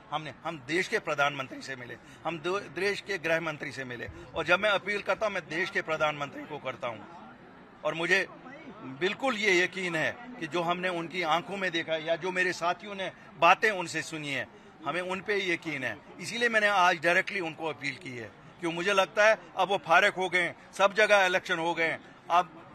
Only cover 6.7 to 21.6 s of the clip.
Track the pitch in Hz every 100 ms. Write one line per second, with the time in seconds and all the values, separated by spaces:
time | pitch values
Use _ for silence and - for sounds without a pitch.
6.7 | 120 123 110 101 - - - - - -
7.7 | - 151 160 170 190 175 - - - -
8.7 | 208 127 135 175 208 269 220 208 180 180
9.7 | 185 185 165 135 101 - - 160 160 165
10.7 | 175 185 175 165 180 165 160 170 196 190
11.7 | 165 156 160 156 165 175 180 180 170 165
12.7 | 175 208 196 185 - - - 165 190 226
13.7 | 196 170 160 147 160 147 135 107 - -
14.7 | - - 165 180 185 185 202 190 165 165
15.7 | 147 127 104 - - 160 226 240 226 208
16.7 | 202 180 175 156 175 185 202 165 147 160
17.7 | 147 139 131 139 123 110 - - - 170
18.7 | 170 175 202 190 - 208 208 - - 180
19.7 | 196 165 170 196 170 185 175 170 131 -
20.7 | - 196 196 214 202 185 180 - 175